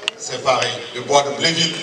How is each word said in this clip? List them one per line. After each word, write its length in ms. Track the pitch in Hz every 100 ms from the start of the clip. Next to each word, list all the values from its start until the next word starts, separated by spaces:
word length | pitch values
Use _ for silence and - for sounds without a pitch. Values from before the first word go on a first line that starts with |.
| - -
c'est 260 | - -
pareil. 300 | 139 120 82 - - 123
Le 60 |
bois 220 | 123 143
de 60 | 143 -
Bléville, 360 | 160 170 170 -